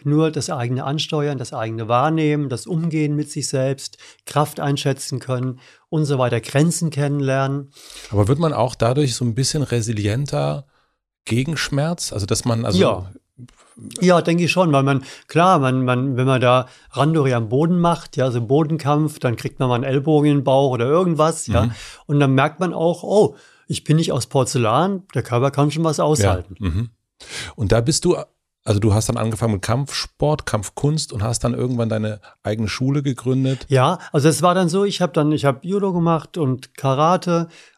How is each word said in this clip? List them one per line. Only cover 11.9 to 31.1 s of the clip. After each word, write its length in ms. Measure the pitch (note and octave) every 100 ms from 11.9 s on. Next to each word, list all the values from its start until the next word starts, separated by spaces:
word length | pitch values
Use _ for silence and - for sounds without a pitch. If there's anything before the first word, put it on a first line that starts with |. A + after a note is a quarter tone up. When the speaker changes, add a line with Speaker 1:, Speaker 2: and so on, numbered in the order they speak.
| F3 -
Speaker 2:
Also, 120 | G#2+ G#2
dass 200 | B2+ B2
man, 180 | A2+ A#2
also 140 | F#3
Speaker 1:
Ja. 320 | D#3 F#2+ F#2 - _ - B2 _ _ - A2 -
Ja, 200 | F3+ F3
denke 220 | E3+ E3+
ich 80 | E3
schon, 220 | F3+ F3
weil 100 | C#3
man, 220 | C3+ C3+ - - -
klar, 300 | D#3 F3+ F3
man, 280 | C3 C3 B2+
man, 320 | B2 C#3 B2
wenn 100 | C3
man 140 | C3
da 260 | B2 B2+ B2 - -
Randori 420 | - D3 D#3+ C3+
am 140 | A#2+ A2
Boden 320 | C3 E3 F3
macht, 380 | E3+ E3+ - -
ja, 120 | C3
so 120 | A#2+
Bodenkampf, 800 | A2+ C#3 D#3 D#3 C#3 D3 D3+ -
dann 180 | C3 A2+
kriegt 220 | C#3 -
man 100 | B2+
mal 60 | A#2+
einen 100 | C3+
Ellbogen 440 | C3+ C3+ D3+ D3
in 60 | C#3+
den 40 |
Bauch 280 | C3 C3 C#3
oder 140 | B2 A#2
irgendwas, 640 | D#3+ F#3 D3+ D#3 D#3+ -
ja. 200 | A#2 A#2+
Speaker 2:
Mhm. 40 | A2+ - - -
Speaker 1:
Und 140 | C#3+
dann 140 | C#3+ C3+
merkt 240 | D3+ D#3
man 140 | F3+
auch, 300 | E3 E3 E3+
oh, 320 | - G3+ G3+ - - _ -
ich 180 | - -
bin 100 | D#3
nicht 160 | E3+
aus 160 | C#3+ -
Porzellan, 760 | C#3 B2 B2+ A2 B2 F#3 G3 -
der 100 | -
Körper 280 | - A#2+ C3+
kann 200 | C#3 D3
schon 140 | D3+ D#3+
was 160 | D#3
aushalten. 540 | D3+ D3+ G2 F#2 - F2+
Speaker 2:
Ja, 80 | F#2+
mhm. 200 | E2+ A#2 _ _ _ - - - -
Und 160 | G2+
da 80 | A2+
bist 240 | A#2+ D#3
du, 140 | F3 E3 - _ _ _ -
also 160 | G2+
du 120 | G#2+
hast 140 | G2+ A2
dann 80 | A#2
angefangen 360 | A2+ A2 A#2
mit 80 | G2+
Kampfsport, 840 | - A#2+ C#3 - - _ D3 D3+ -
Kampfkunst 680 | G#2+ G2 - C#3+ D#3 C#3+